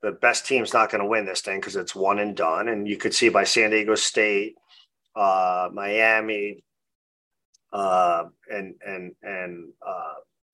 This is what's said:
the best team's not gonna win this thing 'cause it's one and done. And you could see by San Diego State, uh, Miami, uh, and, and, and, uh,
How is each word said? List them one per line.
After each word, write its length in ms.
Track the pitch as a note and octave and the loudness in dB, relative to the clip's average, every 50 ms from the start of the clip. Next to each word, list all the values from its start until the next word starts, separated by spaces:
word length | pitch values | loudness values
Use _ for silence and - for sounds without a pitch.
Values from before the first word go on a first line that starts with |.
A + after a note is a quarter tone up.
the 100 | - G#2+ | -4 -4
best 340 | F#2+ - - A#2+ A#2+ - - | -4 2 2 4 4 2 -2
team's 280 | - C3+ B2+ A2+ G2+ - | 0 0 0 0 2 4
not 160 | A#2 A2+ G#2+ | 4 4 4
gonna 160 | - G#2+ G2+ G2+ | 2 -2 0 0
win 180 | A2+ A2 G#2 | 0 0 0
this 160 | F#2+ F#2 F2 | -2 -6 -6
thing 180 | - - F#2+ G2 | -6 -6 -6 -6
'cause 160 | F#2 - F#2 | -6 -6 -6
it's 200 | G2 F2+ F2 - | -6 -6 -6 -4
one 240 | G2 F#2+ G2 G2+ G#2 | -2 2 2 2 2
and 160 | G#2 G#2 G2+ | 0 -4 -2
done. 320 | - E2+ E2 D#2+ F2 G#2 A#2 | -2 0 0 0 0 -2 -2
And 200 | A2+ G#2 G2+ G#2 | -4 -4 -4 -4
you 100 | G#2 G2 | -6 -4
could 160 | - A2 G#2 | -4 -2 0
see 140 | - - A#2 | 4 4 4
by 140 | F2+ G#2 G2 | 4 4 2
San 260 | F#2+ - A#2+ A2 G#2+ | 4 2 2 4 4
Diego 240 | A2 G#2+ G#2+ G#2 A2 | 4 2 2 2 0
State, 600 | G#2 - - - - A2 G#2+ G#2 G2 G2+ A2 - _ _ _ - - _ _ _ _ _ _ _ | 0 0 -2 0 0 2 2 2 0 -2 -4 -8 _ _ _ -20 -20 _ _ _ _ _ _ _
uh, 540 | A2 G2+ G2 F#2+ F#2 F#2 F#2 F2+ F2+ F2+ F2+ F2+ | 0 2 2 4 2 2 2 0 0 -2 -4 -6
Miami, 880 | G2 G2+ G2+ G#2 A2 A2+ A2+ A2 A2 G#2+ A2 A2 G#2 G2+ G#2 G2+ - _ _ _ _ _ _ _ _ _ _ _ _ _ _ _ _ _ _ _ _ _ _ - | -6 -6 -2 0 2 4 4 4 2 2 0 -2 -4 -4 -6 -8 -12 _ _ _ _ _ _ _ _ _ _ _ _ _ _ _ _ _ _ _ _ _ _ -6
uh, 520 | G2+ G2 G2 F#2 F#2 F#2 F2 E2+ E2+ F2 F2 _ _ _ - | -2 0 2 4 4 4 4 2 0 -2 -6 _ _ _ -10
and, 260 | G#2+ G#2 G2 F#2+ F2 _ - | -10 -8 -8 -10 -14 _ -14
and, 300 | G2+ G2 F#2 F#2 F2+ F2 _ | -12 -12 -10 -12 -12 -16 _
and, 520 | - G2+ G2 F#2 F#2 F2+ F2+ F2 E2+ D#2 - _ - | -12 -10 -8 -8 -8 -8 -10 -12 -16 -18 -20 _ -12
uh, 280 | - F#2+ F#2 F#2+ D#2+ D2 C#2 C#2 _ _ _ _ _ | -10 -10 -8 -10 -12 -12 -14 -18 _ _ _ _ _